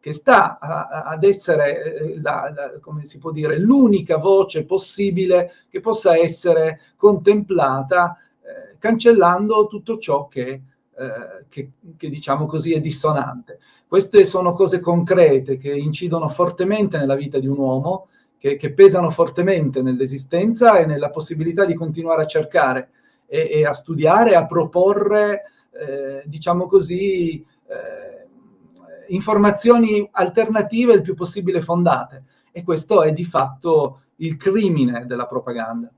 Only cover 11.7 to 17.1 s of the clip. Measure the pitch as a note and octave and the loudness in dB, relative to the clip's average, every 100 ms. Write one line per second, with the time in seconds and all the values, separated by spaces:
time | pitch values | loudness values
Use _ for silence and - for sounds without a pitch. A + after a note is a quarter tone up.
11.7 | _ E3+ D#3+ D3+ C#3 - C#3 D#3 D#3 D3 | _ -20 -16 -12 -12 -4 -4 -2 -4 -2
12.7 | D#3 D#3 - D#3 D3+ B2+ - - - _ | -2 -2 -4 -2 -2 -4 -10 -18 -20 _
13.7 | _ _ F#3 G3 G#3 F#3 F#3 F3+ F3 F#3+ | _ _ 0 4 4 4 2 -2 2 2
14.7 | F3+ F3 F3 E3 F#3 D#3+ C3+ C3 C3 C3+ | 2 0 0 2 4 6 4 0 -6 -4
15.7 | C#3+ D3 D3+ F3+ E3 D#3 - F3 - F#3 | -6 -4 -6 -4 -4 -4 -2 -2 0 -2
16.7 | G#3+ G#3 D#3+ C#3 | 0 -2 -2 -2